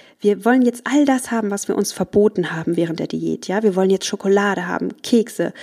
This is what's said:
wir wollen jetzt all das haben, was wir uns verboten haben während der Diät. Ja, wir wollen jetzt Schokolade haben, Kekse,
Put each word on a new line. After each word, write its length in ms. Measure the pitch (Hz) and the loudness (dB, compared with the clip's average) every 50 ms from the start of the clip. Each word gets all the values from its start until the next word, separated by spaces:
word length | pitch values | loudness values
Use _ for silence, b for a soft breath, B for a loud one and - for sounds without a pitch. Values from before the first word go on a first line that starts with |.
| B B B B | B B B B
wir 280 | - 208 208 190 196 | 0 0 0 2 2
wollen 160 | 233 247 262 | 2 4 4
jetzt 240 | 247 240 233 - - | 4 2 0 -2 -4
all 180 | - 254 302 294 | 0 2 2 4
das 260 | 269 262 254 - - | 4 2 0 -2 -4
haben, 200 | 233 226 214 202 | -4 -2 -2 -2
was 180 | 202 202 - - | -4 -4 -4 -4
wir 80 | - | -2
uns 160 | - 196 - | -2 -2 -4
verboten 600 | - - 180 - - 202 208 214 208 185 175 - | -4 -6 -6 0 2 2 4 4 2 0 -4 -4
haben 220 | 165 165 160 170 170 | -4 -6 -4 -2 0
während 240 | 165 170 165 160 160 | 0 -2 -2 -2 -6
der 60 | 165 | -6
Diät. 420 | - - 160 165 160 160 - - - | -6 -6 -6 -4 -4 -6 -6 -4 -4
Ja, 140 | 185 214 | -2 0
wir 140 | 220 208 180 | 2 2 2
wollen 140 | 190 190 190 | 2 2 2
jetzt 160 | 190 185 - | 2 2 0
Schokolade 600 | - - - - 196 196 202 202 202 190 175 180 | -6 -6 -4 0 2 2 2 2 2 0 -2 -4
haben, 300 | 180 170 - 185 190 - _ | -4 -4 -4 -4 -4 -6 _
Kekse, 500 | - - 240 233 208 - - - 170 - - B | -2 2 2 2 2 0 -4 -4 -4 -4 -6 B